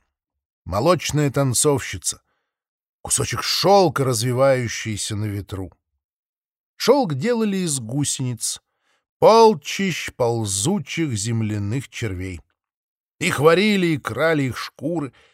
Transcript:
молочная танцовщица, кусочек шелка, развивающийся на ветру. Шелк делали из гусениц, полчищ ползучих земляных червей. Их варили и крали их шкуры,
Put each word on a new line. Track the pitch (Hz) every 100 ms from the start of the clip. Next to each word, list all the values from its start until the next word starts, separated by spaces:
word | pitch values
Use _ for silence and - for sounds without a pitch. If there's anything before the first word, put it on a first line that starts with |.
| _ _ _ _ _ _ 85
молочная | 98 151 175 - 147 143
танцовщица, | 139 135 113 151 135 - 90 - - _ _ _ _ _ _ _ _
кусочек | - - 117 110
шелка, | - - 175 202 170 127
развивающийся | 135 113 127 123 139 131 117 - 113 101 - 104
на | 107
ветру. | 101 92 95 92 - _ _ _ _ _ _ _ _ _ -
Шелк | 208 285 202 135
делали | 220 233 214 190
из | 175 139
гусениц, | 110 139 139 - 127 117 - - _ _ _ _ _ _
полчищ | 170 226 226 165 - - 196 - -
ползучих | - 120 117 104 95 127 202 - 165 156
земляных | 107 113 113 107 104 101 131 -
червей. | - 110 90 95 82 - _ _ _ _ _ _ -
Их | 165 131
варили | 156 170 214 196 175
и | 147
крали | - 110 160 156
их | 131 -
шкуры, | - - 139 170 139 - _